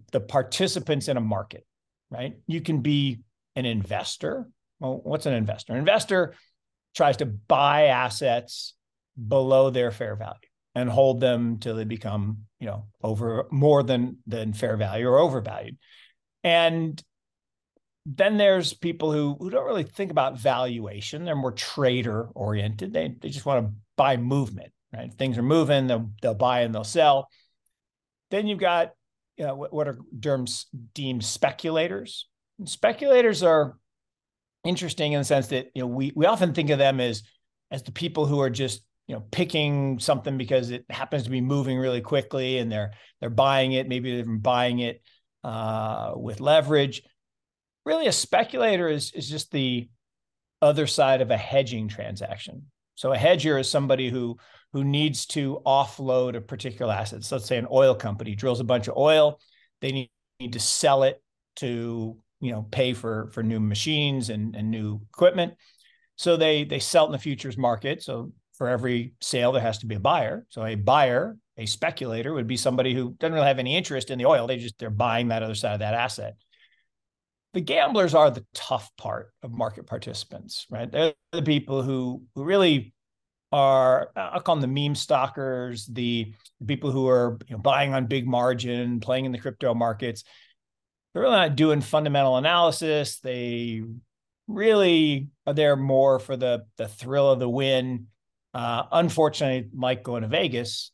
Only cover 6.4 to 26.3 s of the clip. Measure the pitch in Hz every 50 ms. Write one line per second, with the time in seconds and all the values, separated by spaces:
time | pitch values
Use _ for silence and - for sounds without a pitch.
6.4 | _ _ _ _ _ _ _ _ _ _ _ - - 143 131 - 151 120 104 101
7.4 | - - 156 143 143 139 143 151 151 147 131 123 127 123 - - 147 127 117 117
8.4 | - - - - - - - _ _ _ _ _ _ _ _ - 117 107 139 135
9.4 | 131 131 135 131 135 135 127 127 123 120 107 - 120 110 107 104 107 - - -
10.4 | _ _ _ _ _ _ _ 123 123 123 110 131 135 135 127 120 131 127 123 117
11.4 | 120 117 117 107 - 120 110 113 110 107 113 110 107 110 101 107 101 104 110 107
12.4 | 107 - _ _ 131 110 101 107 104 104 _ _ - 110 110 104 120 113 113 113
13.4 | - - - 139 143 151 147 143 131 113 131 120 120 127 127 - _ 113 117 113
14.4 | 110 110 104 107 - 113 110 104 107 95 98 110 120 127 123 139 165 170 - 123
15.4 | 101 - 101 104 104 113 - - _ _ - - - _ _ _ _ _ _ _
16.4 | - 175 170 170 165 165 165 165 160 165 151 156 - _ _ _ _ _ _ _
17.4 | _ _ _ _ _ _ _ _ _ _ _ _ _ 156 131 127 190 202 214 208
18.4 | 208 202 190 185 170 - - - - 170 165 165 156 156 151 151 147 143 143 -
19.4 | 160 185 226 262 269 262 240 196 156 147 - - 202 185 160 147 131 131 131 123
20.4 | 110 143 127 123 127 123 120 117 110 98 104 101 101 - - 151 175 175 151 139
21.4 | 131 127 107 - - - - - 139 127 123 127 113 117 107 107 - - - -
22.4 | 101 104 107 104 101 107 107 107 185 190 220 - 160 147 123 - - 156 143 143
23.4 | - 143 139 123 113 107 104 - - _ _ - 139 139 135 120 120 123 139 143
24.4 | 135 107 101 95 - - _ _ _ _ - 113 120 123 - - 135 135 123 120
25.4 | 120 131 156 165 156 135 147 139 135 127 123 113 117 107 104 - - 123